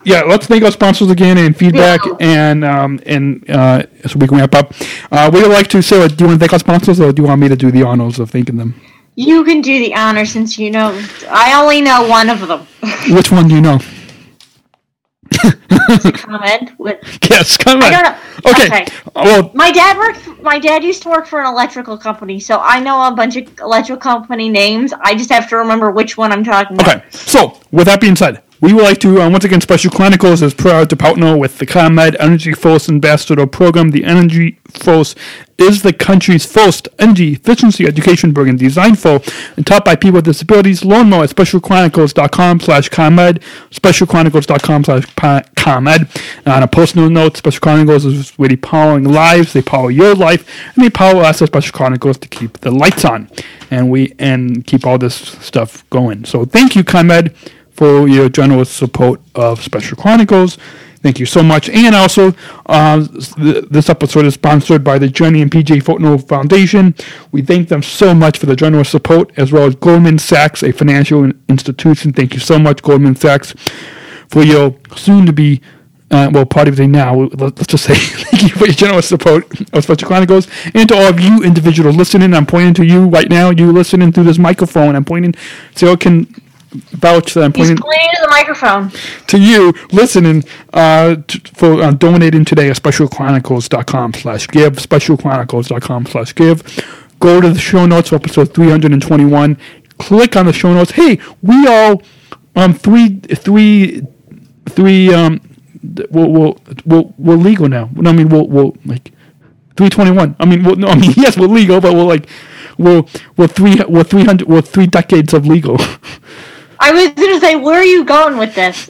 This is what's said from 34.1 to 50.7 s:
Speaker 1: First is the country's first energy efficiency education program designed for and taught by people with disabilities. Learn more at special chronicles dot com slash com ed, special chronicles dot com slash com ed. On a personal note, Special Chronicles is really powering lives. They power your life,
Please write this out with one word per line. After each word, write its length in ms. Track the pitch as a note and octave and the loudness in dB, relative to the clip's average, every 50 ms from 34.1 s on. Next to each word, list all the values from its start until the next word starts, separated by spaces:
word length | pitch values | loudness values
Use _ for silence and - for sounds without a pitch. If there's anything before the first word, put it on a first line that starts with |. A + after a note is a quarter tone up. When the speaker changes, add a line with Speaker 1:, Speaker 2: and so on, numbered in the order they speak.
| E3+ F3+ F3 E3+ D#3+ E3 E3 E3 - _ _ _ | 2 2 2 2 0 0 -2 -4 -6 _ _ _
Speaker 1:
First 460 | - - - F3+ E3 D#3+ D3+ - - - - - - - - _ _ | -20 -6 -2 0 2 2 0 -2 -6 -12 -20 -20 -20 -20 -20 _ _
is 240 | - F3+ G3 G#3 G3+ | 2 2 2 2 2
the 120 | G3 G3 E3 | 0 -2 -2
country's 500 | - - - G3 F#3 - - F3+ D#3 - | 0 0 0 0 2 2 2 0 0 -2
first 420 | - - A3 G#3+ F#3+ D#3 - - - - | -2 0 2 2 2 0 -2 -10 -18 -6
energy 360 | - G3+ A#3 G#3 F3+ F3 D3+ C#3+ | 0 2 2 2 2 0 -2 -4
efficiency 520 | C3 - A3 A#3+ - C4 A3 G3 - - | -4 -2 -2 0 2 2 0 0 0 -4
education 460 | D3 D3 D3+ - F#3+ F3+ - - E3 D3 | -4 -4 0 0 0 0 2 0 -2 0
program 240 | C#3+ C#3 C3 B2+ | 0 0 0 0
designed 400 | B2+ B2+ C3 C#3 F3 F#3+ A#3 A3 - | 0 -2 -2 0 2 2 2 2 2
for 200 | - E3+ D3 C#3 - - - - - - - | 2 0 0 0 -2 -6 -14 -16 -18 -12 -10
and 80 | - D3+ | -8 -4
taught 180 | - G3 G#3 - | -2 -2 0 0
by 120 | F#3 E3 | 0 0
people 200 | - - G3 F3+ | 2 0 2 2
with 80 | F3 D#3 | 2 0
disabilities. 580 | E3 D3 - D#3+ - G#3+ G3+ F#3+ G3 F#3+ E3+ - | 0 -4 -4 -2 0 2 2 2 0 -2 -2 0
Learn 240 | F#3+ G#3 A3+ A#3+ G#3 | 0 2 4 4 4
more 140 | F#3+ E3+ D3+ | 2 2 0
at 60 | C#3 | -2
special 300 | - - F#3+ - - F3+ | 0 -2 -2 0 -2 -4
chronicles 540 | - - G3 F#3 F3+ D#3+ - E3+ D#3 C#3+ - | -2 0 0 2 2 2 0 0 -2 0 0
dot 180 | - C#3+ F3 | -2 -2 -2
com 280 | - - F3+ F3 F3 E3+ | 0 0 0 2 0 0
slash 300 | - - D3+ C#3 C#3 - | 0 0 0 0 0 -2
com 300 | - - D#3+ D#3 E3+ F3 | -2 -2 0 2 2 4
ed, 240 | F3 F3 F3 E3+ - - - - - _ | 2 2 0 -2 -8 -14 -20 -20 -20 _
special 380 | - - - F#3+ F3 - F#3+ | -8 -2 0 0 2 2 0
chronicles 380 | E3 - E3+ D#3+ D#3+ D3 D#3 C#3+ | 0 0 0 0 0 0 0 -2
dot 140 | - D3 C#3 - | 0 -4 -4 -2
com 200 | - D#3 D3 D3 | -2 -2 0 0
slash 220 | - C3+ C3 C3+ - _ | 0 -2 -2 -4 -6 _
com 720 | - - D3 C#3 C#3 - _ _ - - - C3+ B2+ C3 | -4 -2 -2 -2 -2 -4 _ _ -4 -2 -2 -2 -2 0
ed. 200 | D3 D#3+ E3 D#3 - - - - - - - _ | 0 0 0 -2 -4 -8 -14 -18 -18 -20 -8 _
On 160 | C#3 C3 C3+ C3 | -2 0 0 0
a 40 | |
personal 420 | A#2+ - E3 E3+ D#3 - F3 D#3+ D#3+ | 0 2 0 0 2 2 0 2 2
note, 280 | E3+ E3 D#3+ D#3 D#3 | 2 2 0 0 -2
Special 220 | - - D#3 C#3 - | -2 -4 -4 -4 -2
Chronicles 460 | - D#3+ D3+ D#3 D3+ D3+ D3+ C#3+ D3 | 0 0 2 2 2 2 2 2 0
is 280 | C#3 C#3 C#3+ C3+ - - - | -2 -4 -6 -8 -10 -6 -2
really 160 | C#3 C3 C3+ | -2 -2 -2
powering 480 | C3 - - - D#3 D#3 D3+ D3+ C#3 C3+ | -4 -4 -4 -2 0 2 2 0 0 0
lives. 480 | C#3 D3 D#3 D#3+ E3 E3+ F3 E3 - - | 0 0 2 2 2 2 2 0 0 -2
They 80 | C#3 | -4
power 280 | B2 - - C3+ C3 B2 | -4 -2 -4 -4 -2 -2
your 220 | B2 C#3+ F#3 G#3 G#3 | 0 2 2 2 2
life, 300 | F#3+ F3+ D#3+ F3+ E3 - - - - - - | 2 2 0 0 -2 -4 -12 -20 -20 -20 -4